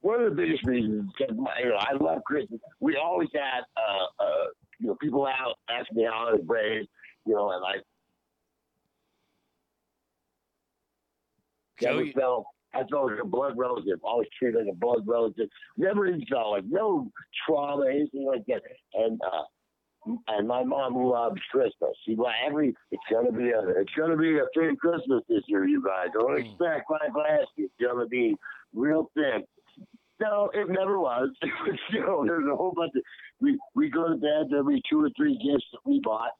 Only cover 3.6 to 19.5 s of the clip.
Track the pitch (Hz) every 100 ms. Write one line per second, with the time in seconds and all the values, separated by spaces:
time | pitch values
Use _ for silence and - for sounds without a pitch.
3.6 | 120 - 110 98 92 - 101 80 - -
4.6 | _ - 226 - 294 139 135 131 - -
5.6 | - 120 127 113 113 113 117 107 82 117
6.6 | 107 110 101 _ - - - 104 101 92
7.6 | 92 98 - _ _ _ _ _ _ _
8.6 | _ _ _ _ _ _ _ _ _ _
9.6 | _ _ _ _ _ _ _ _ _ _
10.6 | _ _ _ _ _ _ _ _ _ _
11.6 | _ - 117 147 156 139 127 123 107 _
12.6 | _ - 120 143 131 104 107 120 139 117
13.6 | 127 120 98 85 90 117 104 - 127 113
14.6 | 107 87 120 117 104 117 113 110 110 -
15.6 | - - 185 208 190 170 113 131 107 101
16.6 | 98 269 415 339 240 - - - - 151
17.6 | 143 143 135 143 147 139 135 127 107 113
18.6 | - - _ 98 113 113 92 82 73